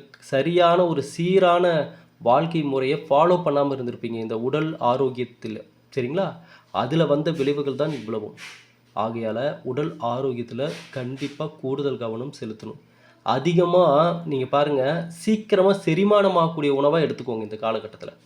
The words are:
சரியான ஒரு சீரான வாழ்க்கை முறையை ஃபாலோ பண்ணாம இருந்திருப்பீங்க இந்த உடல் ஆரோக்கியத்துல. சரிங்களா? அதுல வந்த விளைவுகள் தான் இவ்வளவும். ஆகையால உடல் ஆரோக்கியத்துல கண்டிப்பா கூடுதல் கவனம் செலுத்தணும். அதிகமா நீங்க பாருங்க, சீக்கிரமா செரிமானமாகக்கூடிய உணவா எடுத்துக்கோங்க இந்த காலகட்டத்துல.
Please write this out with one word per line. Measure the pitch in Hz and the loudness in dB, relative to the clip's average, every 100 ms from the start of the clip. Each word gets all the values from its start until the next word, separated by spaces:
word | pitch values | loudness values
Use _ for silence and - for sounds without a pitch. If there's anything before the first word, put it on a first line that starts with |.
| - - | -10 -20
சரியான | - 135 151 175 170 175 175 | -4 -2 2 4 4 4 2
ஒரு | 151 | 0
சீரான | 131 - 175 190 180 175 180 160 - - _ _ | -4 -4 2 4 4 4 4 2 -2 -10 _ _
வாழ்க்கை | 117 131 165 165 | 2 2 2 -2
முறையை | 143 135 131 147 - | -2 -2 0 -2 2
ஃபாலோ | 143 170 175 165 | 4 4 4 2
பண்ணாம | 143 139 | 0 0
இருந்திருப்பீங்க | 131 120 117 117 113 | -2 -6 -8 -8 -6
இந்த | 110 113 | -6 -4
உடல் | 123 147 160 156 | -2 -2 -2 -2
ஆரோக்கியத்துல. | 123 131 131 123 120 - 113 107 - _ _ 139 | 0 2 0 -2 -8 -10 -12 -12 -14 _ _ -6
சரிங்களா? | 123 170 175 123 - - _ | -4 -4 -4 -8 -20 -20 _
அதுல | 92 123 160 151 | -4 0 0 2
வந்த | 143 160 | 2 0
விளைவுகள் | 147 135 143 139 127 | -2 -2 -2 -4 -4
தான் | 156 | -4
இவ்வளவும். | 139 110 110 107 - - - _ _ _ - | -4 -8 -8 -8 -14 -20 -20 _ _ _ -6
ஆகையால | 113 117 110 110 143 - | -6 -4 -6 -4 -4 -6
உடல் | 131 123 160 - | -8 -6 -6 -6
ஆரோக்கியத்துல | 117 123 135 120 120 117 151 165 - | -6 -4 -4 -6 -8 -6 -8 -8 -12
கண்டிப்பா | 135 123 131 143 143 156 | -10 -10 -8 -10 -8 -10
கூடுதல் | - 131 139 139 120 | -8 -6 -4 -4 -4
கவனம் | 113 113 139 - | -6 -8 -10 -10
செலுத்தணும். | 110 110 110 - _ _ _ _ | -12 -12 -14 -16 _ _ _ _
அதிகமா | - 127 156 170 175 180 170 143 170 170 165 | -2 0 2 2 4 6 6 6 4 0 -4
நீங்க | 135 127 | -4 0
பாருங்க, | 143 147 139 131 165 170 | 2 2 2 0 -2 -6
சீக்கிரமா | - - 214 - 190 190 | -6 0 0 2 4 4
செரிமானமாகக்கூடிய | 196 - 156 202 208 196 175 165 160 147 | 2 0 2 4 4 4 4 2 0 0
உணவா | 139 143 165 | 2 2 2
எடுத்துக்கோங்க | 139 - 127 110 | 0 -2 -6 -6
இந்த | 104 107 | -8 -6
காலகட்டத்துல. | 113 113 107 - - - | -4 -4 -8 -16 -18 -18